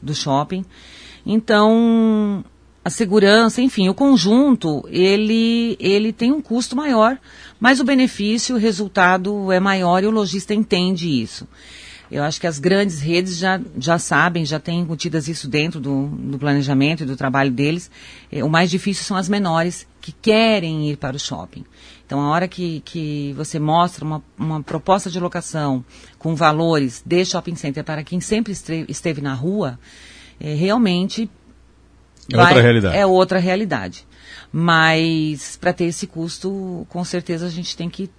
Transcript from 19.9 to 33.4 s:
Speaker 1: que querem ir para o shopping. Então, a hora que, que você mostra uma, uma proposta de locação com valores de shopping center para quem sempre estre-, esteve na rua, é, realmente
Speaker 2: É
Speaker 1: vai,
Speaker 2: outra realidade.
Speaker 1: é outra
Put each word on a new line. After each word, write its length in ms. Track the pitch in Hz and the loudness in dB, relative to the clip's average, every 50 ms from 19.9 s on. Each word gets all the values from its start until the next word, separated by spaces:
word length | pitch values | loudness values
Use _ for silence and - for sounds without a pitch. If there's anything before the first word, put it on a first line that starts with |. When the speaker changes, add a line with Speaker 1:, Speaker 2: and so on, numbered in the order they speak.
| _ _ | _ _
Speaker 1:
que 140 | - - - | -20 -20 -20
querem 760 | _ - 220 214 220 226 226 220 208 170 165 160 156 151 147 | _ 0 2 4 4 4 4 2 2 0 -2 -4 -4 -2 -4
ir 60 | 147 | -4
para 220 | 143 - 139 131 143 | -4 -6 -8 -8 -8
o 20 | |
shopping. 460 | - - 139 - 82 - - - 127 _ _ - - - - - _ | -8 -8 -8 -10 -10 -14 -16 -20 -20 _ _ -20 -20 -20 -20 -20 _
Então, 160 | _ 135 139 | _ -4 -2
a 80 | 143 143 | 0 0
hora 180 | 151 170 180 185 | 0 0 0 -2
que, 340 | 185 - 180 170 165 151 - | -6 -6 -6 -6 -6 -8 -12
que 480 | - - 170 156 151 147 147 143 143 139 | -12 -10 -8 -6 -6 -6 -6 -6 -6 -6
você 240 | 135 156 151 - 160 | -8 -10 -8 -4 -4
mostra 460 | 151 151 160 170 175 180 - - - | -2 2 2 2 2 2 0 -8 -8
uma, 180 | 156 156 156 - _ _ _ | -8 -8 -8 -10 _ _ _
uma 260 | - 160 156 156 139 | -6 -4 -4 -6 -6
proposta 460 | - - 160 - - 190 202 - 190 | -6 -8 -8 0 0 0 0 0 -4
de 100 | 165 185 | -6 -6
locação 640 | 175 180 175 180 170 - - 160 147 143 135 127 123 _ - - - - - _ | -6 -6 -6 -8 -10 -8 -6 -4 -2 -2 -2 -2 -4 _ -20 -20 -20 -20 -20 _
com 160 | - 160 165 | -6 -4 -2
valores 680 | 147 165 156 151 151 165 165 165 151 139 127 117 - - | 2 2 2 2 2 2 2 2 2 0 -2 -4 -8 -6
de 200 | - 170 175 185 | -2 0 0 0
shopping 300 | 180 - 180 160 - 170 | 0 -4 -6 -6 -6 -10
center 280 | 151 - 147 135 156 151 | -8 -8 -8 -8 -8 -8
para 180 | - 156 151 | -8 -8 -8
quem 200 | 151 - - 180 | -8 -6 -6 -6
sempre 320 | 170 - 214 214 233 214 196 | -4 -2 -2 -2 -2 -4 -6
estre-, 320 | - - - 156 165 156 - | -10 -8 -8 -8 -8 -6 -8
esteve 320 | - - - 175 156 139 | -10 -6 -4 -4 -4 -4
na 140 | 143 143 135 | -4 -6 -6
rua, 440 | 127 131 170 196 214 196 139 120 123 - - - - - - - - - - - - | -4 -4 -4 -4 -2 -4 -4 -6 -10 -18 -20 -20 -20 -20 -20 -20 -20 -20 -20 -20 -14
é, 140 | - 151 151 | -10 -8 -4
realmente 760 | 147 170 190 208 247 240 196 180 175 180 202 - - 226 214 - _ _ _ - _ _ _ _ _ _ _ _ _ _ _ _ _ - _ | -2 0 0 2 2 2 2 2 0 -2 -2 -4 -6 -8 -8 -8 _ _ _ -20 _ _ _ _ _ _ _ _ _ _ _ _ _ -14 _
Speaker 2:
É 60 | 123 - | 4 6
Speaker 1:
vai, 80 | 175 | 6
Speaker 2:
outra 160 | - 131 127 | 8 8 8
realidade. 340 | 117 120 117 117 101 95 113 | 8 8 6 6 4 2 2
Speaker 1:
é 100 | 180 202 | 2 4
outra 340 | 190 185 185 185 185 185 185 | 4 6 4 4 4 2 0